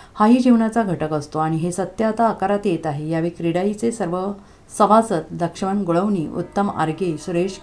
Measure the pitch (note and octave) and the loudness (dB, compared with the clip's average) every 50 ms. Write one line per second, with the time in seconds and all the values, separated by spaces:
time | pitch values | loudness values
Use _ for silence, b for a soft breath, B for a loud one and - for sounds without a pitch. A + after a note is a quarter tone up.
0 | B B B - G#3 A3+ B3 B3+ B3 B3 A#3 A3+ A3+ A3 A3 A#3 G#3+ F#3+ E3 C#3+ | B B B 2 4 6 6 6 6 6 4 4 4 2 0 0 0 0 -2 -2
1 | D#3 D3+ D#3 D3 - - - D#3 D#3 D#3+ D#3+ D#3 E3+ F3+ E3+ G3 F3+ - - - | -2 -2 -2 -4 -4 -4 -4 -2 -2 0 0 -2 -2 -2 -2 -4 -6 -4 -4 -2
2 | A3 A3 A3 A#3 A#3 A3 G3 - F#3+ G3 G3+ G3+ G#3 G3+ E3 D#3+ D#3+ D#3 C#3 D3 | -2 0 0 2 0 0 0 0 -2 0 0 0 0 0 -2 -2 -2 -4 -4 -4
3 | D3+ D#3+ E3 E3 E3 F3 E3+ - E3+ E3+ E3 F3+ F#3+ G#3 G#3 G#3 A#3 A#3 A#3 - | -4 -4 -2 -2 -2 -4 -4 -2 -2 -2 0 0 0 -2 -2 -2 -2 -2 -2 -2
4 | F#3+ E3 F3+ F3+ F#3 G3+ G3 B B B B B B - - - G#3 G3 G#3+ A3+ | -4 -4 -2 -4 -4 -6 -6 B B B B B B -6 0 2 4 6 6 6
5 | A3 - F#3 D#3 - - E3+ D#3+ E3+ E3+ - - G3 F#3+ G3 G#3 F#3+ E3 E3 F3 | 4 4 0 -2 -2 -4 -4 -4 -4 -4 -4 -4 -4 -2 -2 0 0 0 0 2
6 | G3+ G#3+ G3+ E3+ D3+ - - F3+ F3 - - G3+ G3+ - - - D#3 D#3+ D#3 - | 2 0 0 -2 -2 -4 -4 -6 -6 -4 -2 -2 -2 0 -2 -2 -2 -2 -2 -2
7 | F#3+ E3+ D3+ D3 - F#3+ E3+ E3+ F#3 F#3+ F#3+ - | -2 -4 -4 -4 -4 -4 -2 0 -2 -2 -4 -10